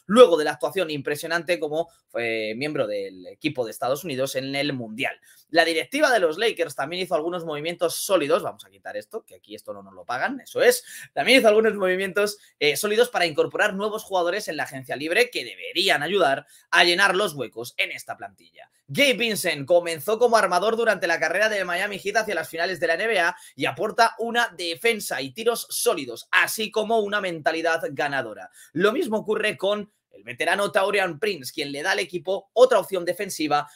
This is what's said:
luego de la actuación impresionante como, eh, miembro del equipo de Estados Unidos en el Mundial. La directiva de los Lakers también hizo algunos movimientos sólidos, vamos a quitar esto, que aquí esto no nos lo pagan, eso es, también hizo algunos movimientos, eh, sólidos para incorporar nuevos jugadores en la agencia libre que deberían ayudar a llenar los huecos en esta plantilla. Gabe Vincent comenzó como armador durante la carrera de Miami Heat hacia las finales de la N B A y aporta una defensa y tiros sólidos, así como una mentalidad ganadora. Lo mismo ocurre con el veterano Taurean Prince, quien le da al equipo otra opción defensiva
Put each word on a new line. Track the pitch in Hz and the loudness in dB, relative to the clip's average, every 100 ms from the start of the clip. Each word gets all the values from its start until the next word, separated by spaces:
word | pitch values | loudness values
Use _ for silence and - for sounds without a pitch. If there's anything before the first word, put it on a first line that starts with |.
luego | - 220 202 160 | 4 8 8 6
de | |
la | 151 | 0
actuación | 147 147 180 165 | -2 -2 -2 -2
impresionante | 147 151 147 160 170 160 170 | -4 -4 -6 -4 -4 -2 -2
como, | 156 151 165 _ _ 113 | -2 -2 -4 _ _ -4
eh, | 117 113 107 | -2 -2 -4
miembro | 113 147 147 110 | -4 -4 -2 -2
del | 104 98 92 90 | -4 -8 -12 -20
equipo | 101 156 143 | -6 -4 -2
de | 113 | -6
Estados | - 120 143 | -4 -4 -4
Unidos | 180 127 135 131 | -4 -4 -4 -4
en | 135 | -4
el | 139 143 | -2 -2
Mundial. | 135 113 110 123 - _ _ _ | -4 -6 -6 -6 -6 _ _ _
La | 160 | 2
directiva | 165 160 151 285 294 | 4 2 -2 2 4
de | 226 | 4
los | 165 160 | 2 2
Lakers | 226 175 160 | -2 0 -4
también | 147 139 180 | -4 -6 -6
hizo | 180 | -2
algunos | 165 165 180 165 | -2 -2 -6 -6
movimientos | 147 160 175 165 | -6 -6 -2 -2
sólidos, | - - 185 143 190 | -2 0 0 2 0
vamos | 143 95 90 | -2 -10 -20
a | |
quitar | 98 92 104 | _ -12 -12
esto, | - - | -12 -14
que | - 95 | -16 -20
aquí | - | -18
esto | 104 - | -16 -14
no | 101 | -16
nos | 98 | -16
lo | 92 | -16
pagan, | 90 123 185 269 | -8 -4 -4 -6
eso | - 123 | -6 2
es, | 220 240 - - - | 4 4 -2 -18 -10
también | - 170 262 | -2 6 6
hizo | 214 | 8
algunos | 214 220 | 6 4
movimientos, | 208 185 185 196 190 202 - _ - | 2 0 0 -2 0 -2 -4 _ -2
eh, | 147 139 | 0 0
sólidos | 208 214 240 | 0 2 2
para | 190 | 2
incorporar | 175 151 160 160 202 | 0 0 0 2 0
nuevos | 196 214 214 | 0 -4 -6
jugadores | - 185 170 180 - | -2 0 0 -2 -4
en | 151 | -6
la | |
agencia | 131 139 127 127 | -6 -8 -8 -6
libre | 156 190 240 | 0 2 2
que | 156 120 | 0 -10
deberían | 90 87 156 185 151 | -12 -6 0 2 2
ayudar | 151 202 147 139 - - - | 2 2 2 2 -4 -20 0
a | 170 | 4
llenar | 180 175 196 185 | 6 6 4 4
los | 208 | 0
huecos | 147 110 113 120 - | -2 -8 -8 -10 -6
en | 190 | -6
esta | 131 - 107 | -6 -12 -14
plantilla. | 101 _ _ - - _ - | -14 _ _ -20 -20 _ -6
Gabe | 139 277 | 0 2
Vincent | 208 233 202 175 151 135 | 2 -2 -2 -2 -2 2
comenzó | 175 170 165 202 220 | 2 2 -4 -2 2
como | 240 220 | 4 4
armador | 190 180 208 226 | 4 2 2 0
durante | 226 196 175 | 0 0 0
la | 160 | 0
carrera | 156 180 220 | 0 2 0
de | 202 | 0
Miami | 180 175 208 190 | -2 -4 -4 -6
Heat | 190 220 | -4 -2
hacia | 214 | -2
las | 165 156 | -4 -6
finales | 165 180 170 | -4 -4 -2
de | 165 | -2
la | |
N | 165 220 | 0 0
B | 202 | 0
A | 170 - - | 0 -2 -12
y | - 156 | -6 -4
aporta | - 202 196 226 - | -2 -2 4 2 2
una | 233 233 226 175 | -2 0 -2 -2
defensa | 175 160 233 214 - 135 | -8 -2 0 0 -2 -6
y | 135 | -6
tiros | 127 226 233 - | -4 -2 -2 -4
sólidos, | - 233 180 123 117 - | -2 0 0 -4 -12 0
así | 185 170 - 214 | 2 2 0 -4
como | 220 202 226 | -4 0 0
una | 202 208 | 0 -2
mentalidad | 190 165 160 160 165 165 165 | -4 -2 -2 0 0 0 -2
ganadora. | 143 147 139 113 98 92 - - | -4 -2 -2 -4 -10 -18 -20 -10
Lo | 151 202 | 0 2
mismo | 269 285 214 | 2 -2 -2
ocurre | 180 214 208 143 | -2 -2 -2 -2
con | 190 208 202 _ _ | -2 -2 -6 _ _
el | - | -18
veterano | 110 123 156 190 202 | -12 -4 0 0 2
Taurean | 202 196 202 185 151 | 2 2 2 0 -2
Prince, | 214 170 123 | -4 -4 -8
quien | - 143 | -8 -6
le | 139 | -4
da | 180 | -2
al | 202 | -2
equipo | 175 175 165 190 - | -2 -6 -4 -4 0
otra | 226 247 220 | 6 6 6
opción | - 185 | 2 -4
defensiva | 175 175 196 - 151 147 147 | -4 -4 -6 -4 0 0 -2